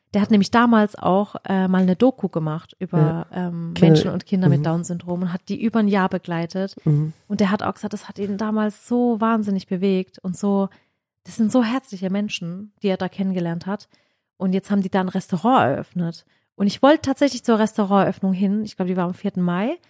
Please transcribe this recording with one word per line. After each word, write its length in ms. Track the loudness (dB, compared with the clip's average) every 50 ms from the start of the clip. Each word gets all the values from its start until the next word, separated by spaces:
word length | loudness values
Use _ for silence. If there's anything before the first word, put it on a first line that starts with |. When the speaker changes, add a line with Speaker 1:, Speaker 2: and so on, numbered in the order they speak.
| _ _ -2
Speaker 1:
Der 80 | 0
hat 80 | 2 4
nämlich 200 | 4 4 4 4
damals 460 | 4 4 4 6 6 4 4 2 -2 -2
auch, 380 | 0 0 2 2 0 -2 -6 -10 -6
äh, 240 | -2 -2 0 0 2
mal 140 | 2 2
eine 120 | 2 2 2
Doku 320 | 4 2 2 2 0 -4 -6
gemacht 460 | -4 -4 -4 -4 -4 -6 -10 -14 _ -12
über, 480 | -8 -2 0 2 2 2 0 -2 -8 -8
Speaker 2:
Ja. 180 | -8 -6 -6 -6
Speaker 1:
ähm, 240 | -6 -8 -8 -8 0
Speaker 2:
Kinder 180 | 4 6 8
Speaker 1:
Menschen 180 | 8 6 4 2
und 160 | -4 -6 -6
Kinder 220 | -4 -2 2 2 4
mit 120 | 2 2
Speaker 2:
mhm. 40 | 2
Speaker 1:
Down-Syndrom 580 | 0 -2 -2 -4 -4 -8 -8 -6 -6 -4 -4
und 100 | -4 -4
hat 100 | -4 -6 _ -8
die 140 | -6 -4
über 180 | -4 -2 0 0
ein 80 | 2 2
Jahr 200 | 2 2 0 0
begleitet. 680 | -2 -4 -6 -6 -6 -6 -6 -6 -4 -6 -6 -6 -8 -4 -2
Speaker 2:
Mhm. 280 | 0 0 0 0 -2 -6 _ _ -6
Speaker 1:
Und 120 | -2 0
der 100 | 0 0
hat 120 | 0 -2
auch 120 | -2 -4 -6
gesagt, 180 | -6 -8 -10
das 160 | -10 -10 -12 -12
hat 100 | -10 -8
ihnen 200 | -6 -6 -6 -4
damals 500 | -4 -2 -2 -2 -2 -2 -4 -8 -6 -4
so 320 | -2 0 0 0 0 0
wahnsinnig 460 | 0 0 0 0 0 -2 -4 -4 -4
bewegt 520 | -4 -4 -2 0 0 0 0 -2 -4 _ -12
und 180 | -10 -8 -6
so, 320 | -4 -2 0 0 0 -2 -2 -6 _ _ _ _ _ _ _ _ _ _
das 120 | -10 -4
sind 160 | -2 0 2
so 100 | 2 2
herzliche 460 | 2 0 -2 -4 -6 -8 -10 -6 -4 -4
Menschen, 640 | -2 -2 -4 -4 -6 -8 -8 -10 -10 -12 -14 -16 _ _
die 60 | -2 -2
er 80 | -2
da 120 | -2 -4 -4
kennengelernt 580 | -4 -4 -4 -2 -2 -2 -2 -2 -4 -6 -6
hat. 220 | -8 -8 -8 -10 _ _ _ _ _ _ _ _ _ _ -4
Und 160 | -2 0 0
jetzt 160 | -2 0 0
haben 100 | 0 0
die 80 | 0 0
da 100 | 0 0
ein 100 | 0 0
Restaurant 500 | -2 -4 -4 -4 -4 -2 2 2 4 4 4 2
eröffnet. 520 | 0 -2 -6 -6 -6 -6 -4 -4 -6 -10 -16 _ _ _ _ _ _
Und 140 | -2 -2 -2
ich 120 | 0 4
wollte 200 | 4 4 4 4
tatsächlich 420 | 2 -2 0 2 2 0 0 0 0
zur 140 | 0 2 2
Restauranteröffnung 760 | 2 0 0 -2 0 2 2 2 2 2 0 -2 -2 -2
hin. 320 | 0 0 0 0 0 -2 -4
Ich 120 | -6 -6
glaube, 120 | -6 -4 -2
die 80 | -2
war 80 | -2 -2
am 80 | -4 -4
vierten 280 | -6 -6 -6 -4 -2
Mai. 340 | -2 0 0 -2 -2 -4 -4 -8 _ _